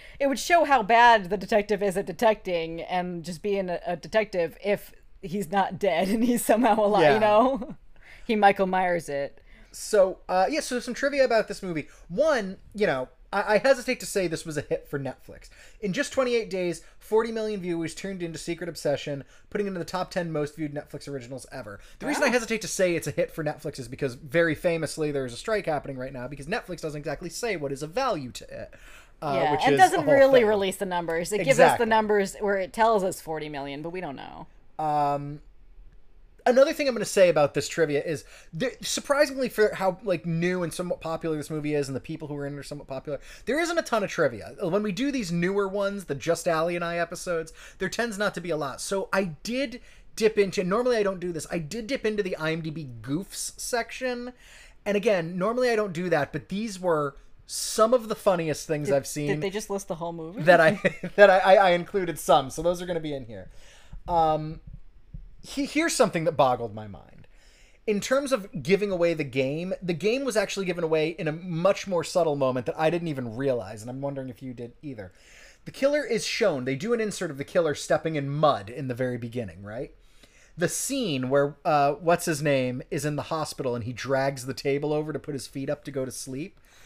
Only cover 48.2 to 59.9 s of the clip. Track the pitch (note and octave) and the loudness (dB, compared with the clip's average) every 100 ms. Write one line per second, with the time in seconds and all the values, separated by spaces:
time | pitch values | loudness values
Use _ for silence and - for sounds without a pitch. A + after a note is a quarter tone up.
48.2 | G3+ F3 E3+ D#3 C#3 A#2+ - G3 - F#3+ | -4 -4 -4 -4 -4 -8 -4 -4 0 -2
49.2 | F#3+ D3 - B3 C#4 A#3+ - - - - | -2 -6 -6 -4 -4 -8 -18 -20 -16 0
50.2 | G#3+ G#3 G3 - F3+ G#3+ B3 A3+ G3 F#3 | 2 4 2 0 0 0 2 2 0 -2
51.2 | F3+ D#3+ - E3+ D3 A3+ A3 C#4 A3 G#3 | -6 -6 -6 -6 -6 -8 -4 -4 -2 -2
52.2 | F#3+ D3+ D#3 E3 D#3+ D3+ C3+ A#2 A2 F#3+ | -4 -4 -2 -2 -6 -8 -10 -12 -4 -4
53.2 | G3 - - - - A#3 A3+ - C4 A#3+ | -4 -10 -10 -10 -4 -4 -4 -6 -6 -6
54.2 | B3 - - - - - G#3 G3+ G#3+ F#3 | -8 -14 -20 -20 -20 -10 -2 0 2 2
55.2 | E3 F3+ G3+ B3 B3 A3 G#3 D#3+ F3+ D#3 | 0 -2 0 2 2 2 0 -4 0 0
56.2 | C3+ D3+ - G3 A3+ F#3 F3+ D#3 C#3+ - | 0 -6 -8 -6 -6 -4 0 0 0 -6
57.2 | - - - - - - A3 B3 A3 G#3 | -18 -20 -12 -8 -4 2 4 4 0 0
58.2 | G3+ F3 D#3+ C#3+ - D3+ C#3+ C#3 - D3+ | 2 2 0 -4 -4 -4 2 0 0 -4
59.2 | C#3+ D3 F#3+ G#3 G#3 G3 - | -2 -2 -4 -6 -6 -8 -6